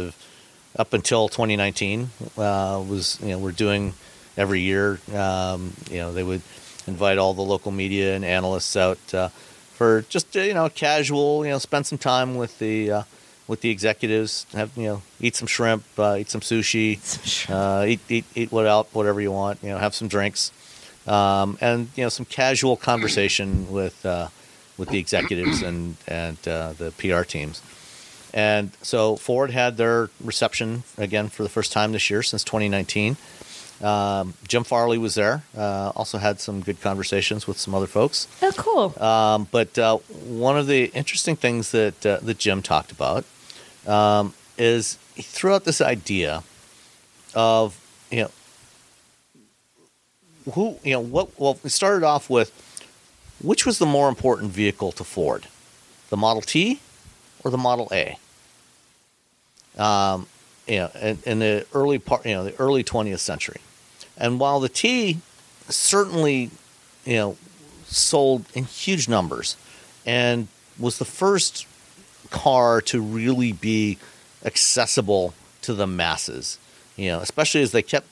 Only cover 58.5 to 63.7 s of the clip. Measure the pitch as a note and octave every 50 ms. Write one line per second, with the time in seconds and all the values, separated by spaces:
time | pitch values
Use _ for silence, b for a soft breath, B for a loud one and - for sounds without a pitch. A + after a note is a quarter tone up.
58.5 | _ _ _ _ _ _ _ _ _ _ _ _ _ _ _ _ _ _ _ _
59.5 | _ _ - _ - G#2+ G#2 G#2+ G#2 G2+ G2 G2 F#2+ F#2 F#2 - - - - -
60.5 | - - - - A2 F#2+ F2 D#2+ - - G#2+ G#2+ A2 - - B2+ A2 A2 A2 G#2+
61.5 | G#2 G#2 - - - C#3 C#3 C#3+ C#3+ B2+ - - - - - A#2 G#2 F#2 F#2 G2+
62.5 | - - C3 C3+ C#3 C3 - - - A#2 G#2+ G#2 F#2+ F2 - - E2+ D#2 - -
63.5 | - - - -